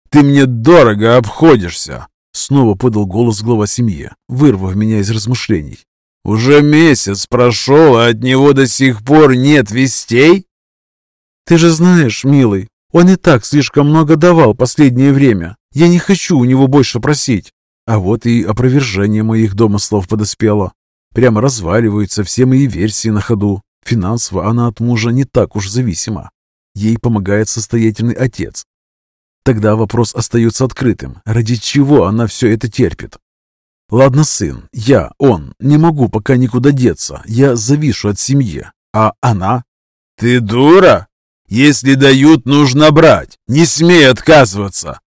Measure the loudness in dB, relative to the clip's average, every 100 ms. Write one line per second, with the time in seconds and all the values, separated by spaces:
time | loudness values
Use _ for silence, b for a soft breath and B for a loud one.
0 | _ 2 2 2 0 0 4 6 4 2
1 | 2 2 0 0 4 4 0 -10 -12 -14
2 | -18 _ _ -14 -4 0 0 0 -2 -2
3 | -4 -2 -2 -2 -4 -4 -4 -4 -4 -6
4 | -12 -18 -12 0 2 2 -2 -4 -2 -2
5 | -2 -4 -4 -6 -4 -4 -6 -16 _ _
6 | _ _ -6 -2 2 4 4 4 4 2
7 | -2 -8 -4 0 0 0 0 4 4 4
8 | 2 0 0 2 2 2 0 0 -2 -2
9 | 0 4 4 4 2 2 0 -2 -2 -4
10 | -4 2 4 2 -2 _ _ _ _ _
11 | _ _ _ _ -2 2 2 2 2 2
12 | 0 -2 0 2 2 -2 -8 _ _ 2
13 | 4 2 2 0 0 -2 -2 0 0 2
14 | 2 2 4 4 2 2 -2 2 0 2
15 | 2 2 2 0 -4 -14 _ 0 2 2
16 | 0 -2 0 0 2 2 2 2 0 -2
17 | -4 -4 -2 -4 -6 _ _ _ -4 -2
18 | -2 -2 0 -2 -2 -2 0 0 -2 -2
19 | -2 -2 -2 0 -2 0 0 0 -4 -4
20 | -4 -4 -6 -4 -2 -2 -4 _ _ _
21 | _ 0 0 2 -2 -4 -4 -2 0 -2
22 | -4 -6 -6 -2 0 2 0 -2 -6 -4
23 | -4 -4 -2 -2 -2 -4 _ _ -6 -4
24 | -4 -6 -6 -6 -4 -2 -2 -4 -4 -2
25 | -2 -2 -2 -2 -2 -4 -6 -4 -4 -6
26 | -8 -10 -14 _ _ _ _ -6 -4 -2
27 | -2 -4 -2 -4 -4 -8 -6 -2 -2 -2
28 | -6 -4 -6 -6 -12 -12 -20 _ _ _
29 | _ _ _ _ -4 -2 0 -2 -2 -2
30 | -4 -4 -4 -2 -2 -2 -6 -4 -4 -4
31 | -8 -14 -6 -4 -2 -4 -4 -2 2 2
32 | 2 -2 -4 -2 -2 -2 -4 -2 -4 -4
33 | -18 -20 _ _ _ _ _ _ -6 2
34 | 2 2 -2 -4 -8 -10 -16 -8 0 0
35 | 0 -2 0 0 -6 -8 0 2 2 0
36 | -2 -4 -2 0 0 0 0 2 0 -2
37 | -10 -14 -8 0 0 0 -2 -2 -2 -4
38 | -4 -6 -2 -2 -2 -8 -16 _ _ -2
39 | -2 -2 -4 -2 -2 -6 -8 _ _ _
40 | _ -6 -2 0 0 0 4 6 6 2
41 | -4 _ _ _ -8 0 0 0 0 2
42 | 2 4 4 4 2 0 2 2 2 4
43 | 4 2 -2 _ -4 0 0 2 2 4
44 | 4 2 4 4 4 0 -8 -8 -12 -14
45 | _